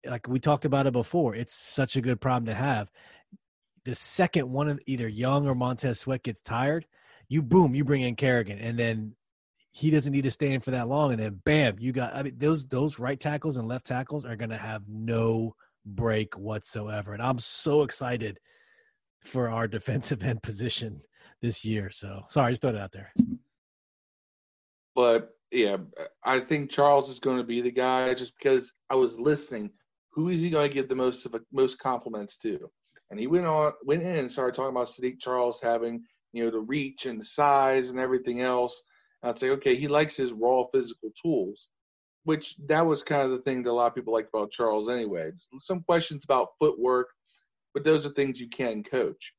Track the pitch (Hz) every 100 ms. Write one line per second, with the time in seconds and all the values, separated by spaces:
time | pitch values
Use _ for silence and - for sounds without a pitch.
0 | 131 120 123 127 151 147 151 139 139 123
1 | 113 175 135 107 120 - - - 131 135
2 | 120 120 135 123 113 104 139 117 101 _
3 | - - _ - _ _ _ _ - 120
4 | - - 180 175 127 131 147 143 - 131
5 | 113 107 127 143 143 127 127 123 135 113
6 | - 127 123 107 - 117 135 165 - _
7 | _ - _ 147 127 185 156 131 139 139
8 | 123 113 135 123 104 101 117 117 117 113
9 | 107 - _ _ _ _ _ - 156 151
10 | 143 139 135 - 143 131 131 127 120 143
11 | 147 113 107 95 147 151 127 101 123 127
12 | 123 135 139 123 147 160 131 127 151 131
13 | 123 139 151 147 160 127 113 127 - 127
14 | 131 147 123 110 117 110 110 107 101 107
15 | 113 117 113 113 113 - _ _ 104 98
16 | 117 107 107 92 101 107 - 113 107 107
17 | 98 104 123 127 - - 160 147 147 -
18 | 127 120 107 95 _ _ _ _ _ _
19 | _ _ - 131 120 113 113 104 - 127
20 | - 120 95 113 - 101 120 - 113 101
21 | _ _ - _ 117 107 110 110 95 -
22 | 98 98 - 151 123 123 139 107 98 101
23 | 98 - - - _ _ _ _ _ _
24 | _ _ _ _ _ _ _ _ _ 131
25 | 120 117 113 _ _ 123 104 95 87 -
26 | - _ 127 131 127 156 139 - 143 143
27 | 139 127 139 127 117 120 123 123 127 127
28 | 127 127 123 _ 139 131 117 _ - 135
29 | 123 117 139 147 - 117 104 _ _ _
30 | _ - 170 170 175 156 147 139 131 131
31 | 127 123 127 113 _ 135 131 127 135 123
32 | 120 107 104 - 110 92 - _ _ _
33 | _ 107 123 175 175 156 151 - 131 165
34 | 175 165 127 135 127 127 135 123 120 -
35 | 127 127 127 127 120 120 120 117 117 117
36 | - _ _ 117 117 113 110 147 135 135
37 | 131 113 107 - 147 139 135 131 127 127
38 | 127 127 127 120 127 123 123 - _ _
39 | _ _ 120 117 131 135 139 127 147 147
40 | 151 - 127 110 120 127 123 131 117 113
41 | 110 - 165 139 95 104 - _ _ _
42 | _ _ 156 151 - - 143 156 165 143
43 | - 143 135 127 135 127 120 120 120 123
44 | 113 113 107 110 104 - 117 107 107 123
45 | 107 87 80 175 _ 135 - 185 170 170
46 | - 147 - 131 - _ 156 101 123 127
47 | 123 _ _ _ _ _ _ 139 151 156
48 | 147 143 139 127 120 - 123 107 104 131
49 | 85 - -